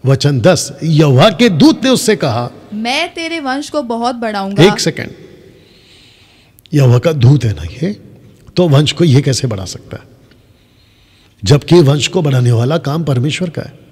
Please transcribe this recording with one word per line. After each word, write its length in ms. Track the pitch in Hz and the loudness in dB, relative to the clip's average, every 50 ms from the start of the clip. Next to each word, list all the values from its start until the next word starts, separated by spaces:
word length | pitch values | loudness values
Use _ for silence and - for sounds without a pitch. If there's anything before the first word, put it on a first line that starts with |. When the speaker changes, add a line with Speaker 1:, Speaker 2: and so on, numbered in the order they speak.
| - | 2
Speaker 1:
वचन 340 | 127 135 131 - 143 143 127 | 0 0 2 0 0 0 2
दस, 320 | 104 175 175 - - - - - | 2 2 2 2 -2 -10 -10 -8
यहोवा 480 | - 160 160 147 160 147 127 123 170 220 | -4 0 2 2 4 4 4 4 4 4
के 180 | 185 - 240 240 | 4 2 2 2
दूत 360 | 180 139 240 311 - 311 - | 4 4 4 4 4 2 0
ने 60 | 262 | 0
उससे 260 | 254 254 - - 214 | 0 0 0 0 -2
कहा, 340 | - 170 139 113 120 120 120 - - - - | 0 -2 -4 -4 -4 -6 -8 -12 -18 -20 -14
Speaker 2:
"मैं 420 | 208 208 220 240 262 302 339 359 - | -10 -8 -6 -4 -4 -4 -6 -6 -8
तेरे 260 | 339 330 330 330 330 | -10 -10 -8 -8 -8
वंश 300 | 285 262 254 277 294 - | -6 -6 -6 -6 -8 -6
को 120 | - 302 | -6 -6
बहुत 320 | 285 226 233 226 233 247 269 | -6 -6 -6 -4 -4 -4 -4
बढ़ाऊंगा।" 500 | 233 233 220 208 202 196 190 202 - 160 | -4 -6 -6 -6 -6 -6 -4 2 4 4
Speaker 1:
एक 160 | 208 208 220 | 4 4 0
सेकेंड, 300 | - 165 - - - - - - - - - - - - _ _ _ _ _ _ _ _ _ _ _ _ _ _ _ _ _ _ _ _ _ _ _ - 160 | -4 -4 -4 -6 -12 -12 -14 -20 -20 -20 -20 -20 -20 -20 _ _ _ _ _ _ _ _ _ _ _ _ _ _ _ _ _ _ _ _ _ _ _ -4 0
यहोवा 240 | 147 135 123 120 123 | 2 4 4 4 4
का 140 | - 170 | 2 0
दूत 320 | 160 143 113 123 147 135 120 | 0 4 4 4 4 4 0
है 80 | 110 | -4
ना 100 | 98 80 | -6 -6
ये, 380 | 80 85 - - 156 196 208 - - - - - - - _ _ _ - _ | -10 -14 -10 -8 -8 -8 -8 -10 -18 -20 -20 -20 -20 -20 _ _ _ -8 _
तो 120 | - 180 165 | -2 0 2
वंश 240 | 139 139 151 135 | 4 2 2 0
को 120 | - - 175 | 0 0 2
ये 180 | 160 120 143 | 4 4 2
कैसे 260 | 135 143 127 - - 123 | 2 0 -2 -2 -4 -6
बढ़ा 160 | 110 95 92 | -6 -8 -10
सकता 320 | - - - - - - | -12 -14 -16 -16 -16 -18
है? 60 | - - _ _ _ _ _ _ _ _ _ _ _ _ _ _ _ _ _ _ _ _ _ _ _ _ _ _ _ - | -18 -18 _ _ _ _ _ _ _ _ _ _ _ _ _ _ _ _ _ _ _ _ _ _ _ _ _ _ _ 0
जबकि 360 | 98 139 139 - - 165 175 | 0 0 0 4 4 4 6
वंश 280 | 156 131 147 147 - - | 6 4 2 0 -2 -4
को 140 | - 196 | -4 -2
बढ़ाने 300 | 156 147 131 127 123 120 | -2 0 0 2 2 2
वाला 260 | 117 113 120 131 160 170 | 2 2 0 0 -2 -2
काम 260 | 143 139 143 165 160 | -4 -4 -6 -4 -2
परमेश्वर 460 | 143 135 120 120 151 - - 185 175 | -2 -2 -2 -2 -2 -4 -4 -8 -8
का 120 | - - | -8 -10
है 160 | - - - - - _ | -12 -12 -18 -20 -20 _